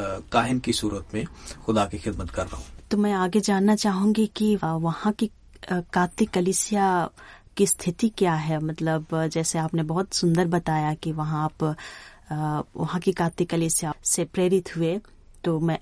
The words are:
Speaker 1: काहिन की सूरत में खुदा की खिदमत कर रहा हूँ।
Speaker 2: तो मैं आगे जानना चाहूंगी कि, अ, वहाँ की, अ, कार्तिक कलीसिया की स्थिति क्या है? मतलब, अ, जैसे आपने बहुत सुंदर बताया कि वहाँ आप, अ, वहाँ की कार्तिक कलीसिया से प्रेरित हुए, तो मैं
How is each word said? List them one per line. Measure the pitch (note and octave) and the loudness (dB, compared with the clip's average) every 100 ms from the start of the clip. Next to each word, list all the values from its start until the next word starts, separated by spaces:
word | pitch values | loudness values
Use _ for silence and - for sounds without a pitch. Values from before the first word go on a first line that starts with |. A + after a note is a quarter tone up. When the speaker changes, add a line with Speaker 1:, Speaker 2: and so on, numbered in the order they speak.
| G2 F#2+ - | -6 -8 -2
Speaker 1:
काहिन | A#2+ A#2+ B2+ | 0 2 0
की | A#2+ | 0
सूरत | - G#2+ G2 - | -2 -2 -6 -6
में | F2+ - - - - - | -6 -8 -10 -16 -8 0
खुदा | A2 G2 | 2 0
की | G2+ | -2
खिदमत | G#2+ F#2 F2 | -6 -6 -6
कर | - F#2 | -6 -6
रहा | - | -8
हूँ। | - - - | -12 -16 -2
Speaker 2:
तो | G#3 | 0
मैं | G#3 | 2
आगे | F#3+ F#3 G#3+ | 2 2 2
जानना | G3+ G3 G3+ G#3 | 2 4 4 4
चाहूंगी | G#3+ F#3+ G3+ G#3+ G#3+ - | 2 2 2 4 2 2
कि, | G#3+ | 2
अ, | G3+ | 2
वहाँ | D#3+ D#3+ E3 D#3+ G#3+ | 0 -2 -2 0 -2
की, | G#3 G#3+ - - - - | 0 -4 -6 -20 -14 -4
अ, | F3+ | -4
कार्तिक | F3 F3+ F3+ - G#3+ | 0 0 2 2 0
कलीसिया | F3+ F3+ F#3 - G#3 G3 F3+ D#3+ - - - - - | 2 2 0 0 2 2 2 0 -6 -20 -20 -6 2
की | G3 | 2
स्थिति | - F3+ E3+ A3+ | 2 -2 0 0
क्या | - F#3 | 2 2
है? | D#3+ D#3 D#3 | 2 0 -2
मतलब, | D#3 D#3 D#3+ D#3+ D#3 | -2 -2 0 0 0
अ, | D#3+ D#3+ | -2 0
जैसे | D#3+ D#3+ E3 | -2 -2 -2
आपने | D#3+ E3 | 0 0
बहुत | D#3 E3 G3 | 0 -2 -2
सुंदर | - F3 E3 F3 | 0 2 4 2
बताया | E3+ E3 D#3 D3+ | 0 0 0 0
कि | D#3 E3+ | -2 -4
वहाँ | D#3 D3+ D#3 | -4 -2 -2
आप, | D#3 - D#3 D#3 - - - - - | -2 -2 -2 -4 -10 -18 -20 -18 -8
अ, | D3+ D3+ D3+ - - | -4 -2 -4 -6 -6
वहाँ | D#3+ F3+ | -4 -2
की | F#3+ | 0
कार्तिक | F3 E3+ - F3 | 0 0 -2 -2
कलीसिया | E3 E3 - D#3 - | 0 0 -2 -4 -6
से | - - | -4 -2
प्रेरित | E3+ G3 F3+ F#3+ - E3 | -2 0 2 2 0 -2
हुए, | E3 G3 - - - - | -2 -2 -6 -20 -20 -6
तो | F3 D#3+ | -2 0
मैं | E3 D#3+ | 0 0